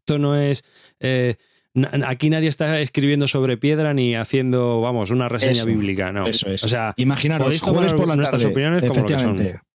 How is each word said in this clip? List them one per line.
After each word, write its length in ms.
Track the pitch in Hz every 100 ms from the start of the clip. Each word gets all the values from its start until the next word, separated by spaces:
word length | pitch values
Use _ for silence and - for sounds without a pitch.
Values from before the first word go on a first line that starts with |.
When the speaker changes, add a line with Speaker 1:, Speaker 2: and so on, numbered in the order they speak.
Speaker 1:
Esto 180 | - 147
no 160 | 143 147
es, 280 | 143 139 _ _ - _
eh, 340 | 131 131 123 113 _ _ _
na-, 160 | 131 139
na-, 180 | 139 135
aquí 220 | 127 151
nadie 180 | 160 156
está 300 | 147 151 156
escribiendo 460 | 139 - 139 143 139
sobre 300 | 139 131 120
piedra 360 | 143 151 156
ni 220 | 139 123
haciendo, 680 | 117 113 135 127 127 123 117
vamos, 300 | 117 120 101
una 180 | 123 123
reseña 220 | 117 131
Speaker 2:
Eso, 140 | 123 113
Speaker 1:
bíblica, 460 | 110 101 95 92
no. 120 | 101 95
Speaker 2:
eso 220 | 110 98
es. 140 | 98
Speaker 1:
O 60 | 110
sea, 260 | 120 110 104
Speaker 2:
Imaginaros, 480 | 127 139 151 160 135
Speaker 1:
podéis 140 | 165
tomar 140 | - 165
Speaker 2:
jueves 160 | 180
por 120 | 156 170
la 80 |
Speaker 1:
nuestras 280 | 147 147 135
Speaker 2:
tarde, 100 | 113
Speaker 1:
opiniones 280 | 135 147 175 123
como 120 | 127
lo 60 | 107
que 120 | 139
son. 160 | 120
Speaker 2:
efectivamente. 260 | 98 98 87 _